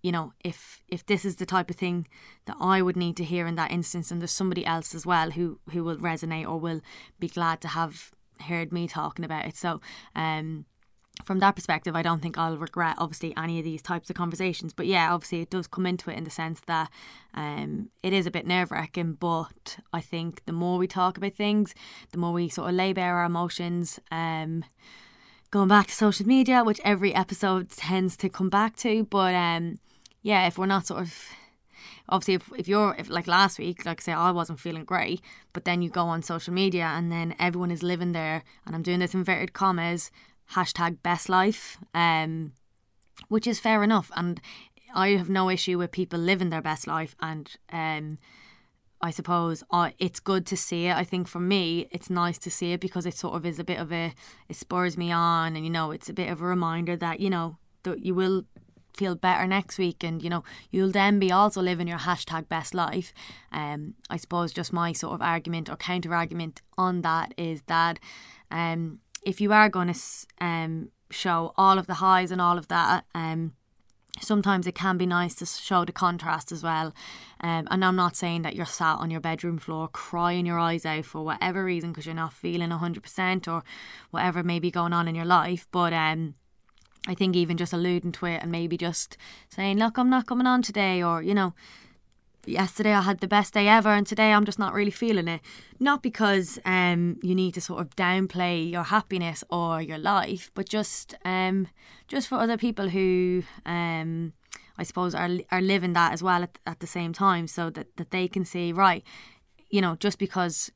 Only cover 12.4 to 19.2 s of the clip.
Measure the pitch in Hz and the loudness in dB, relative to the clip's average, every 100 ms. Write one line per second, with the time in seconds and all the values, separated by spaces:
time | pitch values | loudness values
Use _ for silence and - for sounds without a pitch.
12.4 | 165 156 165 - 165 - 165 156 165 - | -2 -2 -6 -2 -2 0 -4 -4 -8 -6
13.4 | 165 165 160 156 - 170 - 175 170 180 | -4 -4 -4 -8 -6 -8 -6 -4 -4 -2
14.4 | 185 165 160 - 175 185 165 175 - 175 | -2 -2 -8 -4 0 2 4 0 -2 -6
15.4 | 165 185 165 - 185 180 - - 165 - | -2 -4 -4 -2 -2 -2 -6 -10 -8 -6
16.4 | 160 160 - 160 160 - - - - - | -6 -8 -4 -2 -2 -10 -20 -20 -14 -8
17.4 | 151 147 147 147 - _ 185 190 175 170 | -6 -6 -6 -6 -8 _ 0 0 0 -4
18.4 | - 180 175 147 160 - 165 160 | 0 0 0 -4 -6 -4 -4 -2